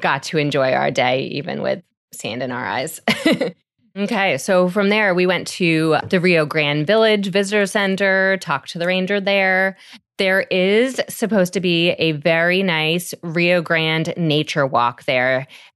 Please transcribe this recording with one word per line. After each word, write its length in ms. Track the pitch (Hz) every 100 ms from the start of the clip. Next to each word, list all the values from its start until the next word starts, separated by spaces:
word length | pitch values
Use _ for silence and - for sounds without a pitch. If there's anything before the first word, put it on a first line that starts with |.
got 240 | 170 143
to 120 | - 160
enjoy 340 | 147 143 131
our 180 | 131 139
day, 320 | 131 123 131 135
even 340 | - - 139
with 200 | 135 - - _ _
sand 300 | - 117 117
in 80 | 131
our 160 | 123 104
eyes. 340 | 110 165 - - -
<laughs> 300 | 320 - 170 - _ _ _ 190
Okay, 420 | 202 220 196 131
so 300 | - 185 180
from 200 | 196 196
there, 260 | 214 208
we 100 | 180
went 220 | 180 175 -
to 520 | - 175 160 160 151 -
the 80 | 190
Rio 260 | 180 165
Grande 400 | 151 160 147 147
Village 440 | 151 220 220 214 196
Visitor 360 | 190 196 208
Center, 720 | 196 214 196 190 196 190 190 190
talked 340 | 156 139 -
to 60 | 170
the 80 | 175
ranger 320 | 185 185 202
there. 560 | 196 196 190 185 190 185 - - _ -
There 220 | 190 190 -
is 500 | 185 185 214 262 254 -
supposed 440 | - 208 208 180
to 80 | 190
be 300 | 180 170 175
a 200 | - 160
very 540 | 151 170 165 170 185
nice 500 | 196 160 156 170 170 -
Rio 400 | 175 165 175 180
Grande 500 | 165 165 160 160 160 -
nature 500 | 165 151 151 - 135
walk 380 | 117 120 123
there. 420 | - 127 127 131 139 - -